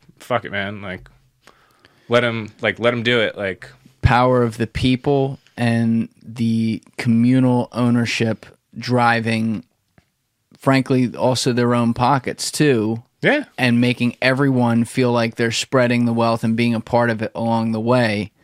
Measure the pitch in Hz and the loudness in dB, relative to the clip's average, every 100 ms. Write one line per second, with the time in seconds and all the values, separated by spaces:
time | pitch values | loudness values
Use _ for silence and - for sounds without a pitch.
0 | _ - - 120 - 101 98 104 101 90 | _ -16 -4 -4 -4 -8 -8 -10 -12 -14
1 | - _ _ _ _ _ _ _ _ _ | -16 _ _ _ _ _ _ _ _ _
2 | - 120 117 113 107 - 110 95 117 120 | -2 0 0 -4 -10 -4 -4 0 -2 0
3 | 113 120 104 - 98 90 - - _ _ | 0 0 0 -4 -8 -8 -14 -20 _ _
4 | 127 120 127 127 120 113 113 - 127 127 | 2 4 4 2 0 -2 -6 -2 0 0
5 | 143 139 135 135 _ - 120 117 117 113 | 0 0 -2 -6 _ -4 0 0 0 0
6 | - _ - 117 113 113 113 110 _ - | -4 _ -16 -6 -2 0 -2 -4 _ -6
7 | 120 113 120 131 127 123 - 113 123 120 | 0 2 4 4 4 2 -2 -2 0 0
8 | 113 - 113 104 - _ _ - 117 123 | 0 -2 -2 -4 -10 _ _ -12 -2 2
9 | 117 117 110 113 113 101 - _ _ _ | 2 2 0 -2 -2 -6 -10 _ _ _
10 | _ _ _ _ _ _ 139 135 127 127 | _ _ _ _ _ _ 0 2 2 0
11 | 123 67 120 120 135 120 120 120 117 117 | 0 0 0 0 -2 0 0 2 0 0
12 | 123 139 - - - - 151 117 107 117 | 2 0 -2 -8 -6 0 2 2 0 -4
13 | - - 143 294 240 - 127 120 123 123 | -10 -4 -2 -2 -4 -2 0 2 2 0
14 | 120 - 131 131 139 127 120 117 117 135 | -2 0 0 2 2 2 2 2 0 0
15 | 123 120 117 - 117 113 - 131 120 120 | 0 0 -2 -2 -2 -2 0 2 2 2
16 | 120 117 117 117 113 113 120 113 - 120 | 0 0 0 0 -2 0 0 -2 0 0
17 | 120 110 107 - 117 113 113 113 117 127 | 0 -2 -6 -4 -2 -2 -2 -2 2 2
18 | 113 104 98 _ | 2 -2 -6 _